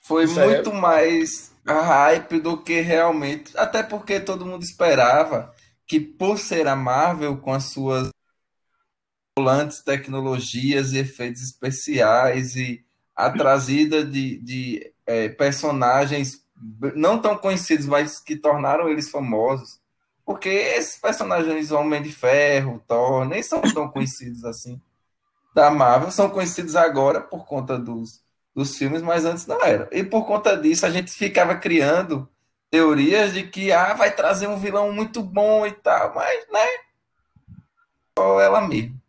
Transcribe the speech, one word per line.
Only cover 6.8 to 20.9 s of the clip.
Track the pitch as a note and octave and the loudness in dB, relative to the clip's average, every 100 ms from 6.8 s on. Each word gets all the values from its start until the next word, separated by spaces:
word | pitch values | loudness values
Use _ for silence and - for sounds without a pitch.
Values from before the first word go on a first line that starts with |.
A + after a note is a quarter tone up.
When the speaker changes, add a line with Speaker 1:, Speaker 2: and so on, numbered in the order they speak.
| B2+ B2+ E3 E3 D3 C#3 | 0 2 2 0 -4 -6
Speaker 1:
com | C3+ | -4
as | C3+ C3+ | -4 -6
suas | - C3+ C3 C3 - _ _ _ _ _ _ _ _ _ _ _ - | -6 -4 -2 -4 -10 _ _ _ _ _ _ _ _ _ _ _ -2
volantes | C3 C3+ D3+ - | 2 2 0 -6
tecnologias | - C#3 C3+ C3+ C3+ B2+ A2 A#2+ C3+ C#3 C3 | -4 -4 -4 -6 -4 -4 -6 -4 -2 0 0
e | C3+ | -2
efeitos | C3+ - A#2+ A#2+ | -4 -6 -10 -10
especiais | B2+ - C3 C3 - C3+ A2 A#2 B2+ B2+ B2+ B2 | -14 -8 -8 -6 -6 2 4 4 2 0 -4 -6
e | B2 A#2+ _ _ _ - | -6 -8 _ _ _ -2
a | A#2+ | -2
trazida | C3+ C#3 C3+ B2+ C#3 D3+ D#3 | 2 2 2 2 2 2 2
de, | C#3+ C3+ C3+ B2+ | 0 -4 -6 -8
de, | A#2+ B2+ B2+ A#2 - _ - | -8 -8 -6 -8 -12 _ -4
é, | A#2 A2 | -2 -2
personagens | - C#3 C#3 D#3 C#3 B2 C3 C#3 C#3+ C3+ - _ _ | 0 0 0 -2 0 2 4 2 -2 -4 -10 _ _
b-, | A2+ A2 C#3 D3 | -20 -8 -6 0
não | E3 A3+ | 2 2
tão | G#3 G3+ | 0 0
conhecidos, | G3 F#3 - D#3 C#3 | -2 -2 0 0 2
mas | C#3+ D3+ - | 0 0 -8
que | - D3+ | -10 -2
tornaram | D3+ D3 C3+ D3+ E3 | 0 0 0 0 0
eles | D3+ C#3+ | -2 -4
famosos, | D3 C3 C3 B2+ C3+ A#2 - _ _ _ _ - | -6 -4 0 0 -2 -8 -20 _ _ _ _ -10
porque | G3 F#3+ | -8 -2
esses | G3 - A#3 D#4+ | -2 0 -2 -4